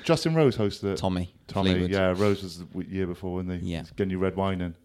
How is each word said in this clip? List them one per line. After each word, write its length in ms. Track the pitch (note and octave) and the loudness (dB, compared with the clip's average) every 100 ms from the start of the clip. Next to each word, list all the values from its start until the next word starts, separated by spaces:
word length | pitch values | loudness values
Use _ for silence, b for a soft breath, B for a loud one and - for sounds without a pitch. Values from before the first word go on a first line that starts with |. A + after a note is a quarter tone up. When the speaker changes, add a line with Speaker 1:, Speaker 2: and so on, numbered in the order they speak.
Speaker 1:
Justin 300 | - D#3+ E3 D#3+ | 2 2 2 4
Rose 200 | C#3+ A#2 | 4 4
hosted 280 | G#2 - G2 | 0 0 -4
it? 60 | F#2 | -2
Speaker 2:
Tommy 360 | G2 F2+ F2+ - - | 0 -2 -4 -10 -6
Speaker 1:
Tommy, 220 | G2+ F#2+ | 0 2
Speaker 2:
Fleetwood. 200 | F2+ F2+ | 4 2
Speaker 1:
yeah, 240 | F#2+ F#2 F2+ | 2 2 4
Rose 260 | G#2 G2 | 2 2
was 140 | F#2+ E2+ | -4 -12
the 60 | F2 | -12
w-, 220 | F#2 E2 | -10 -6
year 180 | F#2+ F2+ | -4 -4
before, 260 | E2+ F#2+ | -4 -6
wasn't 260 | F2+ F2+ F2+ | -4 -4 -4
he? 120 | F2+ | -4
Speaker 2:
Yeah. 80 | E2 | -6
Speaker 1:
He's 100 | E2 | -6
getting 200 | - F#2+ | -4 -2
you 60 | F#2 | 0
red 180 | F#2 F2+ | -2 0
wine 240 | G2 F#2 | -2 -2
in. 160 | F2 E2+ | -4 -8